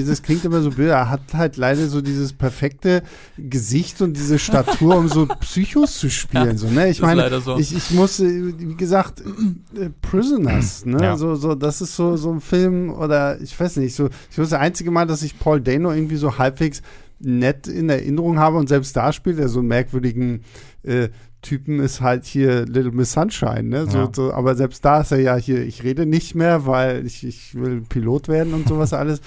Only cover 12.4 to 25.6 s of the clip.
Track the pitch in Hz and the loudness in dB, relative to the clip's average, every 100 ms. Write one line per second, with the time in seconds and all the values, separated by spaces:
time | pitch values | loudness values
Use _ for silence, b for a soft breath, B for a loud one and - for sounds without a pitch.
12.4 | - 180 185 180 180 160 156 147 143 - | 0 2 2 0 -2 -4 0 2 2 -4
13.4 | 135 - 175 147 131 127 143 135 B - | -8 -4 -4 -2 -2 0 -2 -4 B -4
14.4 | 156 156 151 185 170 170 170 160 151 - | -2 0 0 -2 -2 0 0 -2 -6 -2
15.4 | 160 151 123 135 175 156 156 156 143 110 | 0 2 2 0 0 0 -2 -2 -2 0
16.4 | 131 135 160 143 B B B - 135 123 | 0 0 -2 -4 B B B -8 -2 2
17.4 | 127 143 - 175 160 135 - 147 170 156 | 2 0 -4 -2 0 0 0 0 0 4
18.4 | 156 160 139 143 135 127 123 151 - 160 | 4 4 2 2 2 0 0 0 -2 0
19.4 | 135 123 120 120 123 131 123 117 123 117 | 0 0 0 0 0 -2 -2 -2 -2 -4
20.4 | B B B - - 123 117 110 b - | B B B -14 -4 -2 -2 -6 b -20
21.4 | - 139 139 147 131 - 127 123 - 139 | -8 -6 -4 -2 -2 0 0 0 -2 0
22.4 | 135 123 117 123 127 120 123 - 190 - | 2 2 0 0 0 0 0 0 -2 -2
23.4 | - 113 113 127 156 113 131 139 131 - | -4 -2 -2 -2 -2 0 0 -2 -2 0
24.4 | 127 123 127 - 147 147 147 139 131 123 | 0 2 0 0 2 4 2 2 2 2
25.4 | 117 127 | 0 -2